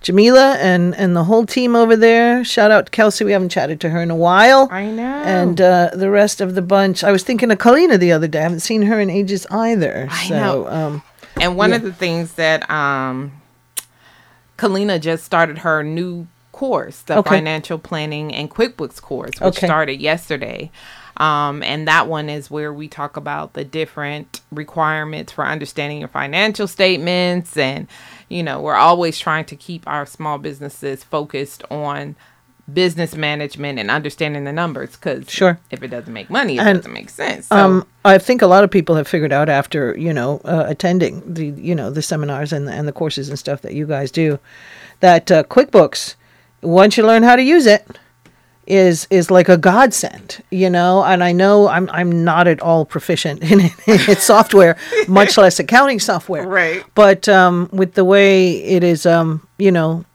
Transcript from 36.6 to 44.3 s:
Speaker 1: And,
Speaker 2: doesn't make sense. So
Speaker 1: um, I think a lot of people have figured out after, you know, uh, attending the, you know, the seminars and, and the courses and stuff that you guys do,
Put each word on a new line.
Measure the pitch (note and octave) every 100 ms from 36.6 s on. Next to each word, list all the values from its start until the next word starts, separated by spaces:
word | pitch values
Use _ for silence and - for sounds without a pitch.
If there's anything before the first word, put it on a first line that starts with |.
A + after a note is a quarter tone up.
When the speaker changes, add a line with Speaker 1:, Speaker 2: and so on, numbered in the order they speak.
Speaker 1:
And, | G#3 F#3
Speaker 2:
doesn't | -
make | A1+ G1+
sense. | - - - -
So | G3+
Speaker 1:
um, | F#3+ F#3 - _ G3+
I | F#3+
think | - B3
a | F#3+
lot | F#3
of | G3+
people | G3 D#3 D#3
have | C#3+
figured | E3+ D3+
out | C#3 D3+
after, | C#3+ - D#3 A#2+ -
you | E3
know, | D3 B2 D3 -
uh, | E3 -
attending | D3+ F3 F3+ D#3+ E3 F3+
the, | E3 D3+ C#3+
you | D3+ E3+
know, | A#2
the | D3
seminars | D3 D#3 D3 C#3 D3
and, | D3+ C#3+
and | - D3
the |
courses | - D#3+ D3 C3+
and | C#3
stuff | - C#3+
that | -
you | D3 D3+
guys | C#3 C#3
do, | E3 D#3+